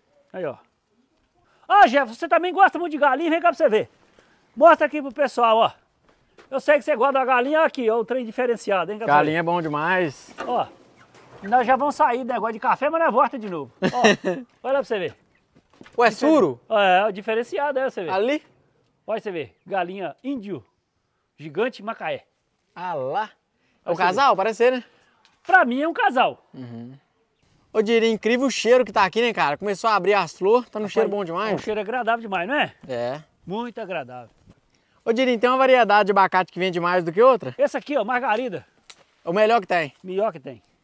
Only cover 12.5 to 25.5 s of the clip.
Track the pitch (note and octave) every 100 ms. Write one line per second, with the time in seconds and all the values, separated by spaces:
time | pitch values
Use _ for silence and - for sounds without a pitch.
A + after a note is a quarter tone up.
12.5 | A3+ B3 F#3+ C#4 E4 E4 A3+ C4+ C4+ G#3
13.5 | E3+ C3 _ F#3 B3 G#3+ G3 F#3+ F3+ A#3+
14.5 | _ B3 C#4 - G#3+ D#3 - _ _ _
15.5 | _ _ _ - - A#3 G#3+ C#4 D#4 F3
16.5 | A#2+ _ A3 G3 F3+ G#3+ G3 G#3+ A3 A#3+
17.5 | F4 D4 C4+ C4 - E3+ F#3 A3+ D4+ -
18.5 | _ _ _ _ _ - A3 G#3 F3 B2
19.5 | _ - F#3+ F3 G3 E3+ - B3+ C#4 G3+
20.5 | D#3 - _ _ _ _ _ _ _ D3+
21.5 | D3 B3 A#3+ G3+ A3 E3+ C#3 - _ _
22.5 | _ _ E3+ F3+ D#3 C3 F3 G#3+ - _
23.5 | _ _ _ - E3+ F3+ G3 C#4 F#3+ G3
24.5 | A3 A#3+ B3+ - _ _ _ _ _ -